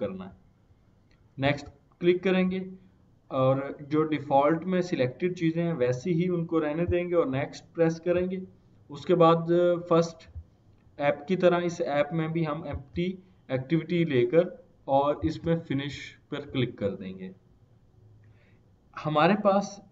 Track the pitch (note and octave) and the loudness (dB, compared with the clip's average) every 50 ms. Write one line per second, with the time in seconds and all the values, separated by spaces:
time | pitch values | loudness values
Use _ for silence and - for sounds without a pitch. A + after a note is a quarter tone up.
0 | G#2+ G2 F#2+ F#2 F#2 - - - _ _ _ _ _ _ _ _ _ _ _ _ | -6 -6 -6 -8 -12 -14 -16 -20 _ _ _ _ _ _ _ _ _ _ _ _
1 | _ _ _ _ _ _ - C3 C3+ C#3+ C#3+ C#3 - - - _ _ _ _ - | _ _ _ _ _ _ -8 -2 0 0 0 -2 -4 -16 -20 _ _ _ _ -2
2 | F3 F3 F3+ F3+ F#3 F#3+ F#3 F#3 F#3 F#3 F#3 F#3 F#3 F#3+ F#3 - - - _ _ | 2 2 2 2 2 0 2 2 2 0 -2 -4 -6 -10 -12 -18 -20 -20 _ _
3 | _ _ _ _ _ - D3 C3+ C3 C3 C3+ C3+ C#3 C#3 - - D3 C3+ D3 D3+ | _ _ _ _ _ -6 -2 2 2 2 2 2 -2 -6 -10 -12 -8 -2 0 0
4 | D#3+ D#3 D3+ C3+ C3 C#3+ C#3 C#3 C#3+ D3+ E3 E3 E3+ F#3 F#3 F3+ F3 F3 F3 C#3 | 0 0 -2 -4 -2 2 2 4 4 4 2 2 0 -2 0 0 0 0 0 -2
5 | B2 B2 - - F3 F3+ F3+ F3+ E3+ D#3+ D#3+ E3 E3+ E3+ D#3+ B2+ B2 - - B2+ | -2 -2 -2 -4 -4 -4 -2 0 -2 -2 0 0 -2 -2 -2 0 0 0 -2 -2
6 | - F#3 E3+ D#3+ F3+ F3+ F3 E3+ E3 E3 D#3+ D#3+ D#3 D3 D3+ E3 F3 F3 F3 F3 | -2 -2 0 0 0 0 0 -2 -2 0 0 0 0 0 -2 -2 -2 0 0 0
7 | F3 F3 F3 E3+ D#3 C3+ C3 C3+ D3+ - - - - - - E3+ E3 E3 E3 - | 0 0 2 2 2 2 0 -2 -4 -4 -8 -14 -20 -8 -2 0 2 2 0 0
8 | - F3+ F3 F3 F3+ F#3 F#3+ F#3 F#3 - - _ _ _ _ - _ - C#3+ C#3 | -2 0 0 0 0 -2 -4 -6 -8 -10 -16 _ _ _ _ -20 _ -18 -16 -8
9 | - - F3 E3 E3 E3 E3 E3 E3 E3 E3+ F3 F3 F3 F3 E3 E3+ - E3+ E3 | 0 2 4 6 6 6 6 4 2 2 2 4 4 4 2 0 0 2 4 4
10 | E3 - - - - - - - - _ _ _ _ _ - _ _ _ _ - | 2 2 -2 -14 -20 -18 -18 -18 -18 _ _ _ _ _ -20 _ _ _ _ -2
11 | C#3+ C#3+ - - - - F#3 E3+ F3+ F3 E3+ F3 F3 F3 E3+ - E3 - C#3+ D3 | 0 0 0 0 -2 -2 0 4 4 4 4 4 0 -2 -2 -4 -4 -2 0 0
12 | D3 - E3 D#3+ D#3 D#3 D#3+ E3 D#3+ D#3 D3 D#3+ E3+ C#3+ C#3 B2+ C3 - - E3+ | 0 0 -2 -4 -2 -2 -2 -2 -2 -2 -4 -6 -8 -8 -10 -10 -10 -10 -6 -4
13 | F3 F#3 F#3+ - - _ _ _ _ - C3+ B2+ C3 - E3 D#3+ D#3+ E3 F3 E3+ | -4 -4 -4 -8 -12 _ _ _ _ -6 -6 -4 -2 0 -2 -2 -2 0 0 0
14 | E3 D3+ C3+ B2 A#2+ A#2+ D#3 E3 F#3 F#3+ - - - _ _ _ - - C#3 C#3 | 0 2 2 2 2 4 4 4 2 2 0 -14 -20 _ _ _ -4 0 2 2
15 | C#3+ D3 C#3+ - D#3+ D#3+ C3+ - - E3 E3 E3 E3 - C#3+ C3+ C#3 C#3+ C3+ - | 4 2 0 0 -2 -4 -4 -4 -2 -2 -2 -2 -2 -4 -4 -4 -4 -6 -10 -12
16 | - - - - _ - D3 C#3 C3+ - - C3+ A#2+ - - - G#2+ G2 F#2 F#2 | -14 -16 -18 -20 _ -12 -12 -10 -10 -6 -2 -2 -2 -2 -2 -4 -4 -4 -4 -6
17 | F#2 F#2+ F#2+ F#2+ F#2 F#2 - - _ _ _ _ _ _ _ _ _ _ _ _ | -10 -12 -12 -12 -14 -16 -16 -18 _ _ _ _ _ _ _ _ _ _ _ _
18 | - - - - - - - _ _ _ _ _ _ _ _ _ _ _ - - | -20 -20 -20 -20 -20 -20 -20 _ _ _ _ _ _ _ _ _ _ _ -14 -8
19 | - D3+ D3+ D3+ D#3 F3 G#3 G3+ - G3+ F#3+ G3+ G3 - - - - - | -4 0 2 4 4 4 4 4 4 4 2 2 0 -2 -8 -16 -20 -18